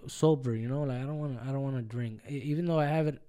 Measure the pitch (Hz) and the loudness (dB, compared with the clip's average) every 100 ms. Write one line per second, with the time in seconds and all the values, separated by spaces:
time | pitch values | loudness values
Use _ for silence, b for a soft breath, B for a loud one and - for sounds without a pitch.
0 | - - 156 147 123 110 117 143 139 123 | -6 4 6 6 2 -2 -2 -2 -2 -2
1 | 135 151 147 120 131 139 139 131 110 120 | -4 -4 -4 -4 -4 -2 -2 -2 -4 -4
2 | 117 110 - 143 139 151 175 160 147 160 | -4 -6 -8 -6 -2 0 2 4 4 2
3 | 151 143 | 2 -2